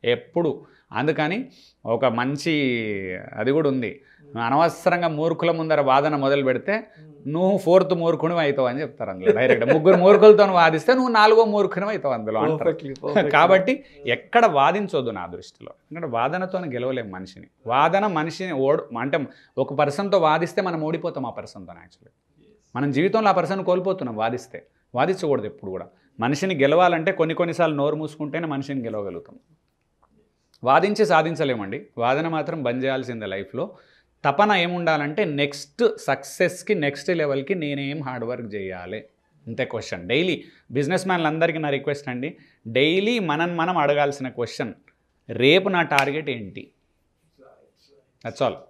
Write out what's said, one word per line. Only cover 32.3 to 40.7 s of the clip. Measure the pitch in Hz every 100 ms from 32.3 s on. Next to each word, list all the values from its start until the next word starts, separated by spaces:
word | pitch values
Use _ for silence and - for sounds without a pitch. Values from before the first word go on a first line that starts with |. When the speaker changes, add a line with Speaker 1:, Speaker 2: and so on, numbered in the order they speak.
| 160 147 165
Speaker 1:
బంద్ | 123 127
చేయాల్సిందే | 131 131 120 117 104
లైఫ్లో. | 95 95 120 185 - _ _ _ _ 147
తపన | 165 208
ఏముండాలంటే | 196 170 180 170 156 147 156 196
నెక్స్ట్ | 143 143 - - - 233 220
సక్సెస్కి, | - 135 - - 180 180 - 196
నెక్స్ట్ | 147 139 -
లెవెల్కి | 175 147 135 135 190
నేనేం | 151 143 139 151
హార్డ్ | 135 127 117
వర్క్ | 120 117 101
చేయాలి, | 95 92 90 104 - _ _ _ -
ఇంతే | 113 123
క్వశ్చన్. | 117 - 92 90
డైలీ | 127 180 151 - _ _